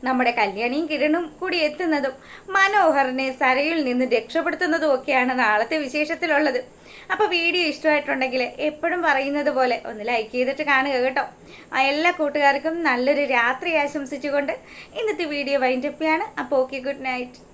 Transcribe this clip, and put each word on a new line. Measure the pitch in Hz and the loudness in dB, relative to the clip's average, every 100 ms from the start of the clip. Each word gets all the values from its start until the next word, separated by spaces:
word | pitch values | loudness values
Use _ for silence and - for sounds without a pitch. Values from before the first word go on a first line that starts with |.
| 254 | 0
നമ്മുടെ | 254 240 233 | 2 2 2
കല്യാണിയും | 208 196 240 277 320 | -2 0 -2 -2 -2
കിരണും | 302 294 320 330 - | 0 2 2 -2 -6
കൂടി | 370 359 302 | -4 0 0
എത്തുന്നതും | 294 349 294 269 262 - - - 392 | 0 0 0 -2 -6 -20 -20 -2 2
മനോഹറിനെ | 392 415 339 277 262 254 269 254 | 4 4 4 4 2 0 -4 0
സരയിൽ | 262 254 302 330 269 | 2 2 2 0 0
നിന്ന് | 247 254 | 0 2
രക്ഷപ്പെടുത്തുന്നതും | 226 220 330 320 320 359 320 302 262 | 0 0 -2 -2 -2 0 2 2 0
ഒക്കെയാണ് | - 269 247 254 | 2 0 2 2
നാളത്തെ | 226 214 339 311 277 | 2 2 2 -2 -2
വിശേഷത്തിലുള്ളത്. | 285 302 330 339 294 302 247 - - - - - | -2 -2 -2 0 2 2 0 -6 -18 -20 -20 -8
അപ്പൊ | 381 427 349 | 0 0 2
വീഡിയോ | 339 359 330 | 2 2 0
ഇഷ്ടമായിട്ടുണ്ടെങ്കിൽ | 294 311 302 285 269 262 254 247 - 302 | 0 2 2 0 -2 -2 -2 -4 -2 -4
എപ്പോഴും | 302 339 349 330 | -2 -2 0 2
പറയുന്നത് | 269 269 285 294 262 | 2 0 0 0 2
പോലെ | 247 233 - | 2 0 -4
ഒന്ന് | 214 214 | -8 -4
ലൈക്ക് | 240 220 247 | -2 -2 -2
ചെയ്തിട്ട് | 254 277 302 | -2 -2 0
കാണുക | 269 277 262 254 | 2 2 0 0
കേട്ടോ. | 262 - - - - - | 0 -4 -10 -20 -20 -6
ആ | - 269 | 0 2
എല്ലാ | 294 339 349 | 2 0 2
കൂട്ടുകാർക്കും | 294 294 277 277 302 330 311 | 0 4 4 4 -2 -2 0
നല്ലൊരു | 247 254 285 277 247 | 2 2 2 2 2
രാത്രി | 233 262 349 311 | 2 0 0 0
ആശംസിച്ചുകൊണ്ട് | 285 294 262 277 294 285 285 494 - - - - | 0 -4 -6 -6 -2 -2 -2 -6 -10 -20 -14 -6
ഇന്നത്തെ | 440 311 330 294 | -4 -2 -4 -4
വീഡിയോ | 277 277 254 | -2 0 2
വൈൻഡപ്പ് | 254 277 285 | 0 -4 -2
ചെയ്യാണ്. | 320 320 415 - | 0 0 -2 -8
അപ്പൊ | 254 269 | -2 0
ഓക്കെ, | 262 269 254 | 0 -4 -6
ഗുഡ് | 277 262 | -6 -6
നൈറ്റ്. | 254 247 - - | -6 -8 -14 -20